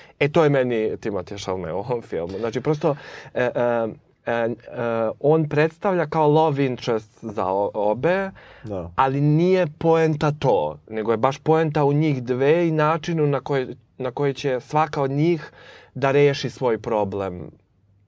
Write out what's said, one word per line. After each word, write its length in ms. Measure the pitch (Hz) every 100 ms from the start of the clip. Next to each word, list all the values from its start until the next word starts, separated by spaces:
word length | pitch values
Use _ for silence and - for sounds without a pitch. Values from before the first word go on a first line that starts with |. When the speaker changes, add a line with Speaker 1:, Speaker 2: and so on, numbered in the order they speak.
| - -
Speaker 1:
E, 80 | 147
to 160 | 170
je 60 | 147
meni 260 | 135 127 113
Timothée 600 | 110 107 117 98 90 101
Chalamet 340 | - 92 85
u 40 | 90
ovom 260 | 117 120
filmu. 360 | - 139 85 98
Znači, 220 | 113 120
prosto, 360 | 147 151 165 143 - - -
e, 80 | -
e, 60 | 123 123 120 117 113 - _ _
e, 80 | -
e, 220 | 117 117 117 - 123 117 113 110 -
on 280 | 143 160 151
predstavlja 580 | 151 160 - 208 180 151
kao 220 | 160 151
love 380 | 156 160 139 135
interest 520 | 120 - 113 107 -
za 240 | 113 104 92
o-, 240 | 98 101
obe, 560 | 110 104 117 160 190 196 196 - -
Speaker 2:
Da. 260 | 107 95 85 90
Speaker 1:
ali 240 | 135 139
nije 460 | 147 151 180 185 170
poenta 640 | 151 165 160 160 151 156
to, 460 | 151 135 95 76 76 -
nego 220 | 110 107
je 60 | 110
baš 200 | 127 135
poenta 460 | 156 160 160 156
u 80 | 143
njih 300 | 147 156 131
dve 460 | 120 127 139 170 170
i 40 |
načinu 540 | 156 151 165 165 165 147
na 140 | 139
koji, 260 | - 139 131 - _ -
na 120 | 127
koji 240 | 135 143
će 260 | 135 143 127
svaka 420 | - 151 156 151
od 80 | 135
njih 420 | 139 165 165 - - - - -
da 160 | 131 135
reši 400 | 139 143 139 127
svoj 280 | - 127 110
problem 720 | 117 107 101 101 95 90 - - _ _ _ _